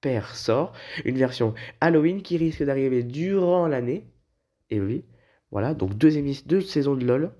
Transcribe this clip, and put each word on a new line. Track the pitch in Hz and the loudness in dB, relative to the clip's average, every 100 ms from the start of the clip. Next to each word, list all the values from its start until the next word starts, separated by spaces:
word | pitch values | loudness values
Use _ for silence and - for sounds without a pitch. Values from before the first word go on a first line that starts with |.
père | 139 123 98 | 0 -2 -4
sort. | - - 117 175 - - - | -8 0 0 0 -6 -14 -8
Une | - 127 | -4 0
version | 131 - 113 113 - - | 0 2 -2 -2 -12 -2
Halloween | 165 160 156 190 | 2 4 4 0
qui | 185 170 | -4 0
risque | 165 156 | 0 0
d'arriver | 143 139 135 127 | -2 0 2 0
durant | 120 135 175 196 180 180 170 | -2 -4 0 2 2 2 2
l'année. | 135 120 160 - _ _ _ _ _ _ | 0 -2 -6 -8 _ _ _ _ _ _
Et | 107 | -2
oui, | 98 120 - _ _ _ _ | -2 -4 -8 _ _ _ _
voilà, | - 113 | -4 -2
donc | 156 95 101 | -2 -2 4
deux | 156 151 | 4 4
émis-, | 143 139 | -2 -6
deux | - 180 | 0 0
saisons | 190 151 143 135 | 0 0 0 0
de | 123 | 2
lol | 123 165 - | 0 0 -6